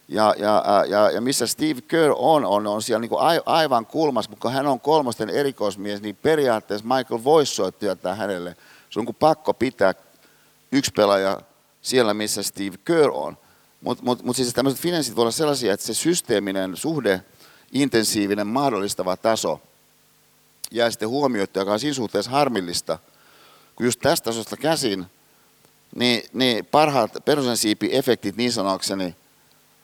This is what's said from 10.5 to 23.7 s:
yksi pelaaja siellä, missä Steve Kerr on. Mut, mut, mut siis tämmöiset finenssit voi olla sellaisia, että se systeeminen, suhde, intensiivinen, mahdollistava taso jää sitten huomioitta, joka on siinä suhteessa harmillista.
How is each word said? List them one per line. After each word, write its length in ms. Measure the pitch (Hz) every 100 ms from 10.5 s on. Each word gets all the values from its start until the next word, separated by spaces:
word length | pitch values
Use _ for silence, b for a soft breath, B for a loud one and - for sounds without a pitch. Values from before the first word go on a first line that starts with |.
| b _
yksi 180 | 135 131 -
pelaaja 440 | 104 101 95 98 - _ _ _
siellä, 320 | - 127 113
missä 280 | 104 107 104
Steve 340 | 98 - 98 90
Kerr 260 | - 170 143
on. 240 | 65 73 - b b b b
Mut, 220 | - 120
mut, 200 | 123 120
mut 140 | 123 123
siis 160 | 123
tämmöiset 280 | 120 135 123
finenssit 360 | 170 175 127 107
voi 60 |
olla 80 | 117
sellaisia, 420 | 117 151 139 113
että 140 | 101 -
se 80 |
systeeminen, 800 | 110 160 180 - 104 98 95 92 92
suhde, 460 | 147 160 110 92 b b b b b
intensiivinen, 760 | 127 139 113 104 110 101 104 104
mahdollistava 680 | 123 139 107 101 - 92 92
taso 440 | 117 110 92 76 _ _ _ _ _ _ _ _ _ _ -
jää 200 | 110 117
sitten 180 | 107 107
huomioitta, 500 | 135 139 113 95 95
joka 140 | 98
on 80 | 107
siinä 140 | 147
suhteessa 360 | 135 104 104 104
harmillista. 680 | 135 143 110 87 85 - 80 b b b b b b b